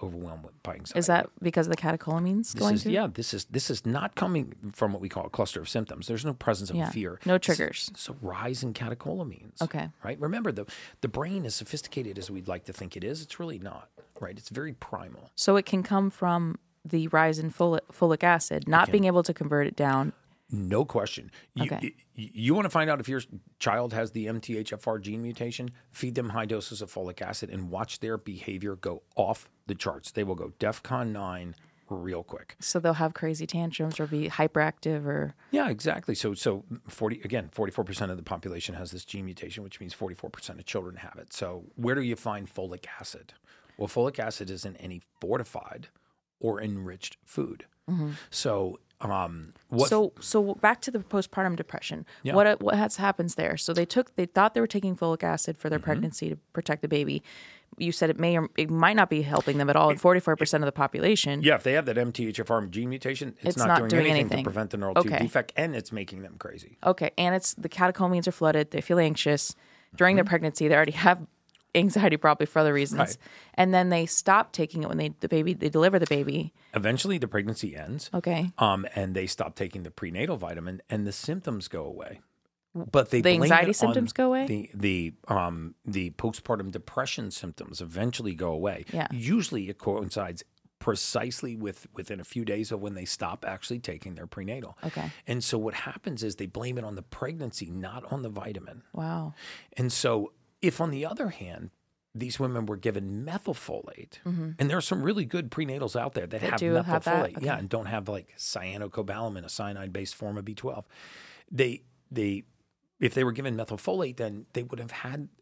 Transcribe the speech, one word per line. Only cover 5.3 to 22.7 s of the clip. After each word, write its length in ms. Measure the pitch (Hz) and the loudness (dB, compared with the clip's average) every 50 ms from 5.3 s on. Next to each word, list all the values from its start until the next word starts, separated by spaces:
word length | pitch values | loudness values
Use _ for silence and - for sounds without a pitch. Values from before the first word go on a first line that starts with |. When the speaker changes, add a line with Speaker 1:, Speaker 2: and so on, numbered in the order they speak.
Speaker 1:
cluster 300 | - - 110 95 - - | -2 -2 -2 -2 -2 -6
of 80 | 80 - | -8 -4
symptoms. 380 | - 117 107 - 73 73 87 | -2 -2 -2 -4 -6 -8 -6
There's 180 | - 117 110 127 | -6 -4 -4 -4
no 80 | 151 135 | -4 -6
presence 360 | 123 - - 110 92 101 92 | -2 0 0 0 0 -2 -4
of 60 | 90 | -2
Speaker 2:
Yeah. 140 | 170 160 - | -2 -2 -2
Speaker 1:
fear. 280 | - 110 101 87 87 - - | -2 -4 -4 -6 -6 -6 0
Speaker 2:
No 100 | 185 185 | 2 2
Speaker 1:
This 120 | 185 - - | 4 4 4
is, 80 | 175 | 2
Speaker 2:
triggers. 320 | - 78 76 - - - - 202 | 2 2 0 -2 -4 -8 -8 -8
Speaker 1:
it's 160 | - - - | -10 -12 -12
a 40 | - - 120 | -10 -10 -8
rise 400 | 92 92 92 110 120 131 123 127 | -8 -6 -6 -6 -6 -4 -4 -4
in 120 | 123 107 | -6 -6
catecholamines. 840 | - 123 113 123 123 - - 165 190 175 131 90 - 107 110 - - | -6 -6 -6 -6 -6 -6 -6 -6 -6 -6 -8 -10 -12 -16 -20 -6 -4
Speaker 2:
Okay. 280 | 165 160 - 160 151 156 156 _ - | -4 -4 -2 -4 -6 -8 -10 _ -10
Speaker 1:
Right? 160 | 104 127 - | -8 -6 -6
Remember, 320 | 143 151 185 233 233 202 127 | -4 -4 -4 -2 -2 -4 -4
the, 140 | 98 104 - - - - - - _ | -4 -8 -10 -12 -16 -18 -18 -8 _
the 80 | - 123 | -6 -4
brain, 360 | 104 123 143 170 190 196 170 | -4 -4 -4 -4 -4 -4 -4
as 100 | 117 107 | -4 -6
sophisticated 600 | - 113 - - 151 - - - 143 127 110 98 | -8 -8 -8 -8 -8 -8 -8 -6 -6 -6 -6 -8
as 140 | 98 92 90 | -10 -10 -8
we'd 160 | 101 95 92 | -10 -8 -6
like 180 | 95 90 90 - | -6 -6 -6 -8
to 60 | - 92 | -10 -12
think 240 | - 98 90 - | -12 -12 -10 -10
it 60 | 98 87 | -8 -6
is, 200 | 104 139 160 160 | -6 -6 -8 -10
it's 180 | - - - | -12 -12 -10
really 180 | 170 165 147 98 | -10 -8 -8 -10
not, 300 | 92 98 87 - - - _ - - _ _ - | -10 -12 -12 -14 -16 -20 _ -20 -20 _ _ -12
right? 180 | - 90 95 104 | -12 -12 -12 -12
It's 120 | - - | -14 -12
very 220 | 117 123 147 156 127 | -8 -8 -8 -8 -10
primal. 560 | - - - - 95 90 92 - - - - _ | -12 -10 -10 -10 -10 -10 -12 -16 -18 -20 -12 _
Speaker 2:
So 220 | - - - 196 | 0 4 6 6
it 100 | 202 190 | 6 6
can 160 | - - 190 185 | 4 2 0 2
come 280 | - 208 196 196 196 | 2 2 2 2 2
from 480 | - - - 180 175 170 170 165 160 - _ _ _ _ - | 0 0 2 2 4 4 2 0 -2 -4 _ _ _ _ -6
the 240 | 156 170 165 160 160 | -2 0 0 2 4
rise 320 | - 160 160 160 156 156 | 6 6 8 6 6 2
in 100 | 160 165 | 0 -2
foli-, 300 | - - 180 175 165 156 - - - | 2 2 4 4 4 2 0 -4 2
folic 300 | - - 170 160 151 - | 4 6 6 6 6 8
acid, 460 | 175 175 170 - - 156 151 143 143 | 6 6 6 4 2 -2 -2 2 6
not 160 | 156 165 175 | 6 8 8
Speaker 1:
can. 60 | - - | 8 6
Speaker 2:
being 120 | 214 196 | 4 4
able 180 | 185 180 180 170 | 6 6 6 4
to 100 | - 170 | 4 0
convert 320 | - 156 147 147 147 143 | -2 -2 2 2 2 2
it 80 | 139 - | 2 2
down. 380 | - 147 139 135 135 139 147 - - _ _ _ _ _ - - | 2 2 4 4 2 2 0 -4 -6 _ _ _ _ _ -6 -4
Speaker 1:
No 320 | 101 98 92 98 110 - | -4 -2 2 2 2 2
question. 480 | - - 113 101 104 - - - - - - - _ _ | 2 0 -2 -2 -2 -4 -8 -12 -16 -20 -20 -20 _ _
You, 80 | 127 123 | -4 -2
Speaker 2:
Okay. 140 | - - - - | -2 -2 -4 -6
Speaker 1:
y-, 100 | - - - _ _ _ | -8 -8 -12 _ _ _
y-, 140 | - 107 104 - | -14 -14 -12 -8
you 220 | 110 113 120 156 | -2 2 2 4
wanna 160 | 202 208 185 | 4 2 2